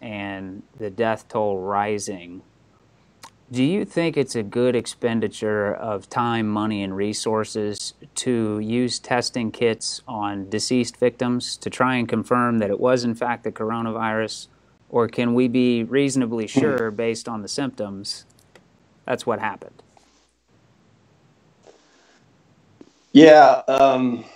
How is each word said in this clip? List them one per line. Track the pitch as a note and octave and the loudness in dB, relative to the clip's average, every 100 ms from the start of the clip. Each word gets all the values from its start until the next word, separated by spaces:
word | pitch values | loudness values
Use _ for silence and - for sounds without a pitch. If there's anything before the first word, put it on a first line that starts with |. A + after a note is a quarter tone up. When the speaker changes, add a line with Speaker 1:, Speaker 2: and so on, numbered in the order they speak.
Speaker 1:
and | A#2+ G#2 G2+ G2 F#2+ G2 - - | -10 -10 -8 -10 -12 -14 -18 -12
the | G#2+ | -8
death | F#2+ A2+ A2 - | -2 -2 -2 -4
toll | A2+ G#2 G2 | -2 -2 -2
rising, | F#2 G2+ G#2 G#2 G2+ F#2 F2 F#2 - _ _ _ _ _ _ _ - _ - | -2 -2 -2 -4 -6 -10 -12 -18 -20 _ _ _ _ _ _ _ -20 _ -8
do | B2 | 0
you | C3+ G3+ G3+ | 0 0 -2
think | F3+ E3 C#3+ | -2 -2 0
it's | B2+ A#2+ | -2 -4
a | |
good | G2+ A#2+ B2 A#2+ | -4 0 2 0
expenditure | A2 - A#2+ A2+ G#2+ - G#2+ G#2+ G2+ | -4 -4 -2 -2 -4 -4 -2 0 -2
of | - A2+ G2+ - | -4 -6 -6 -6
time, | B2+ A#2+ A#2 G#2+ | -2 0 0 0
money, | G#2 G#2+ G#2 | -2 -2 -2
and | G2 F#2+ | -4 -4
resources | G2+ G#2 A#2 A2 G#2+ A2+ G#2 G2+ - - - - | -4 -4 -2 -2 -2 -4 -6 -6 -12 -14 -14 -8
to | C3 A#2+ A2 G#2 | -2 0 0 -2
use | G#2+ A#2+ B2 A2+ | -2 -2 -2 -4
testing | - B2 - B2+ A2+ | -4 -2 -2 -4 -6
kits | - A#2 A2 - - - | 0 0 0 -6 -10 -10
on | G#2+ G2+ G2+ G2 | -6 -6 -6 -6
deceased | G#2+ - B2+ A#2 - | -4 0 0 -2 0
victims | B2 A#2+ B2 B2 - - | -2 0 -2 -2 -6 -8
to | - | -6
try | - B2+ B2+ | -2 0 0
and | A#2 | -2
confirm | A#2 G2+ B2 A#2+ A2+ | -2 0 0 2 0
that | G2+ | 0
it | G2+ | 0
was, | B2+ B2+ A#2+ | 2 2 0
in | A2+ | -4
fact, | A#2+ A#2 A2 | -4 -4 -8
the | |
coronavirus? | - A2 A#2 A#2 A2 A2+ A2 A2 - - _ _ _ - | -6 -6 -6 -6 -4 -4 -2 -4 -8 -16 _ _ _ -4
Or | A#2+ A2 | 0 0
can | - A#2+ | 0 0
we | A#2+ B2+ | 2 2
be | B2 B2 A#2+ | 2 2 2
reasonably | A2+ C3+ C#3 C3 A#2 A#2 G#2 | 0 0 2 0 -2 -2 -2
Speaker 2:
Hmm. | C3+ | 0
Speaker 1:
sure, | D3 B2+ A2+ | 0 0 -2
based | G#2 A#2 A2+ - | -2 -4 -4 -6
on | A2 | -10
the | G2+ | -8
symptoms, | - C3+ - G#2 G2 G#2 - - _ _ - _ _ _ _ - | -6 -6 -6 -10 -10 -12 -12 -16 _ _ -20 _ _ _ _ -6
that's | C3 - | -4 -4
what | G#2+ | -4
happened? | G#2+ F#2 - - _ _ _ _ _ _ _ _ _ _ _ _ _ _ _ _ _ _ - - _ _ _ _ _ _ _ _ _ - - _ _ | -4 -8 -16 -20 _ _ _ _ _ _ _ _ _ _ _ _ _ _ _ _ _ _ -20 -20 _ _ _ _ _ _ _ _ _ -20 -20 _ _
Speaker 2:
Yeah, | C3+ D#3 D3+ C3+ B2+ B2 | 10 12 12 10 8 4
um, | C3+ C3+ C3 B2+ A#2 A2 | 4 4 4 0 -2 -8